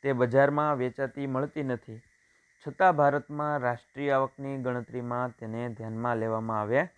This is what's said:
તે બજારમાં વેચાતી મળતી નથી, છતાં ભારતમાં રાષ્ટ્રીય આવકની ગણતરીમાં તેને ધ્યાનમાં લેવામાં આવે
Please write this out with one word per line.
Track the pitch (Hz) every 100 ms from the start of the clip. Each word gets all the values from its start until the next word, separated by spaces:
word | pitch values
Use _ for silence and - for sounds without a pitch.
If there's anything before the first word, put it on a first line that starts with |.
તે | 139
બજારમાં | 127 123 127 139 147 151 143
વેચાતી | 127 117 135 127 139
મળતી | 131 147 156
નથી, | 139 123 - 110 _ _ _ _ _ _ -
છતાં | 135 190 160
ભારતમાં | 143 143 - 147 151 147
રાષ્ટ્રીય | 123 120 _ - 143
આવકની | 135 135 - 139 135
ગણતરીમાં | 127 123 117 127 120 123 123 120
તેને | 113 113 120
ધ્યાનમાં | 110 113 113 120 117
લેવામાં | 110 110 113 110
આવે | 104 127 170